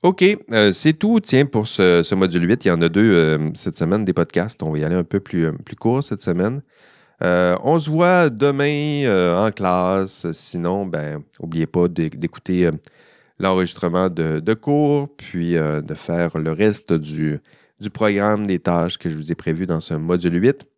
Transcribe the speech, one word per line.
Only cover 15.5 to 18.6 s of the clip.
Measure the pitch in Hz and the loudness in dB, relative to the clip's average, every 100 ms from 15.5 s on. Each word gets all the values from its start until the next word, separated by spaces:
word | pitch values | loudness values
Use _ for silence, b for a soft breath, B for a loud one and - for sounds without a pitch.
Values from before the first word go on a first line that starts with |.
| 85 | 0
euh, | 78 76 | 0 -4
de | 76 | -6
faire | 78 - 85 85 80 | -12 -6 -2 -2 -2
le | 78 | -4
reste | 80 107 104 - | 0 0 0 -2
du, | 82 76 76 78 76 b b b b | -2 -2 -4 -4 -4 b b b b
du | 104 | -14
programme | - 107 101 104 107 104 | -2 0 2 2 0 0
des | |
tâches | 92 | -2